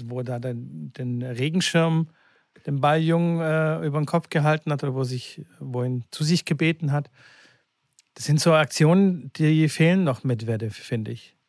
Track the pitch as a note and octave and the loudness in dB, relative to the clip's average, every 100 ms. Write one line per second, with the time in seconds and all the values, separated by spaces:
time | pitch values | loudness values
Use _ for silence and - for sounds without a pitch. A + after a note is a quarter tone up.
0 | A#2 B2 B2+ A#2+ B2+ A#2+ B2 D#3 D3 - | -8 -8 -6 -6 -6 -8 -10 -12 -14 -8
1 | B2 B2 B2+ A#2+ D3 F3+ - E3 E3 D#3+ | -6 -4 -6 -4 -2 0 0 2 2 2
2 | D#3+ _ _ _ _ _ - C#3 D3 D#3+ | -2 _ _ _ _ _ -6 0 2 2
3 | D#3+ E3+ E3+ E3 D#3+ D#3+ D#3 D#3+ D#3+ D#3 | 2 2 2 0 0 0 0 -2 -2 -2
4 | C#3+ E3+ - D#3 D3+ D#3 D#3 C#3+ C#3+ C3 | 0 -2 0 0 2 0 0 -2 -2 -2
5 | B2+ B2+ - - - - C#3 B2 B2 B2+ | -4 -6 -10 -18 -18 -14 -8 -4 -2 -4
6 | - - D#3 F3 - D3+ D#3+ D#3+ D3+ C#3+ | -6 -4 0 0 0 -2 0 -2 -2 -2
7 | C#3 _ - _ _ _ _ _ _ _ | -4 _ -20 _ _ _ _ _ _ _
8 | _ - - D3 E3+ D#3 D3+ - D#3 F#3 | _ -8 0 2 6 4 4 4 4 6
9 | G3 F3 C#3+ - D#3 D#3+ D#3 - D#3+ F#3+ | 4 0 -8 0 2 4 2 4 4 4
10 | E3 A#2 C3 A2+ A2+ A2 A2 - - A#2 | 2 -2 -2 -2 -2 -4 -4 -8 -6 -6
11 | G#2+ A#2 - _ | -6 -10 -14 _